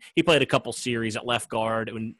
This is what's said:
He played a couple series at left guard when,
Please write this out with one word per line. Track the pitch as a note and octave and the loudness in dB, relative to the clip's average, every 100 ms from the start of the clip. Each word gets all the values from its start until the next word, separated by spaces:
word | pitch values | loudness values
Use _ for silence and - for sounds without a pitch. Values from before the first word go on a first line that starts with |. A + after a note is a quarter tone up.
| - | -4
He | - | 0
played | E3+ D3+ | 4 4
a | C3+ | 4
couple | C3 A#2+ | 0 0
series | - B2+ A#2 A2+ A2 | -6 -4 -2 -2 -4
at | A#2+ | -2
left | A#2+ - | -2 -2
guard | A2+ A2+ A2+ G#2+ | -2 -2 -2 -4
when, | A2+ A2 | -6 -10